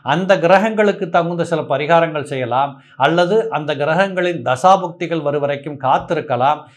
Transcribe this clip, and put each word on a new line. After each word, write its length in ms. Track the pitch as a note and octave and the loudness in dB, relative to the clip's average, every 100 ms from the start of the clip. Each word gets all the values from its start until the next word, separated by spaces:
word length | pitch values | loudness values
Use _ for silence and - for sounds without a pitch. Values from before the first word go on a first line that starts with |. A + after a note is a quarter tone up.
அந்த 300 | - D#3 F#3+ F#3 | -2 0 2 2
கிரகங்களுக்கு 680 | E3+ F#3+ A3 G#3+ G#3 F#3+ F3 | 4 4 4 2 0 0 -2
தகுந்த 340 | F3 E3+ F3 | 0 0 -4
சில 160 | E3+ D#3+ | -2 -4
பரிகாரங்கள் 680 | C3 C#3 D3+ E3 E3 D#3 C3 | -2 -2 2 2 2 -2 -6
செய்யலாம், 380 | C3+ A#2+ B2 C#3 C3+ _ - | -6 -2 0 -2 -4 _ 0
அல்லது 400 | C#3 E3+ F3 A3 A3 | 2 4 2 2 0
அந்த 200 | D3 D3 | -4 -4
கிரகங்களின் 680 | C#3+ D3 E3 G3 F#3 F3+ E3 | -2 0 0 0 0 -2 -2
தசாபுக்திகள் 800 | B2 C3 F#3 F#3+ F3+ E3+ E3+ E3 | -2 2 4 4 2 -6 -6 -4
வரும் 200 | C#3+ C#3+ | -2 -2
வரைக்கும் 360 | C#3 C#3+ D#3 C#3+ | -2 -4 -8 -4
காத்திருக்கலாம். 800 | C3 E3+ - D#3 D3+ A#2+ C3 D3+ - | 0 0 0 -6 -2 0 0 0 -6